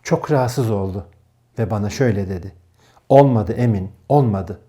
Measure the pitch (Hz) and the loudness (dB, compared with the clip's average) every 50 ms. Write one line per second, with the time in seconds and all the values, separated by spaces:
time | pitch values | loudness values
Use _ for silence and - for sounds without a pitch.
0 | _ - 165 160 - - 151 139 127 120 123 - 127 110 107 98 98 98 92 101 | _ -2 -4 -2 -2 -2 0 0 0 -2 -2 -2 -2 -2 -2 -2 -4 -4 -6 -10
1 | - - _ _ _ _ _ _ _ _ _ - 113 95 110 104 101 104 - - | -12 -14 _ _ _ _ _ _ _ _ _ -6 -4 -4 -2 -4 -4 -6 -2 -2
2 | 139 123 104 101 98 92 98 90 85 95 - - _ _ _ _ _ _ _ - | 0 0 0 -2 -4 -6 -8 -10 -10 -14 -18 -20 _ _ _ _ _ _ _ -20
3 | _ _ 135 135 143 139 127 110 104 95 113 120 123 120 110 98 92 98 - _ | _ _ 6 6 6 6 4 0 0 -2 -2 0 0 0 0 0 -4 -8 -12 _
4 | _ _ 135 147 139 117 101 95 92 85 95 - _ | _ _ 2 2 2 2 0 -2 -4 -8 -12 -16 _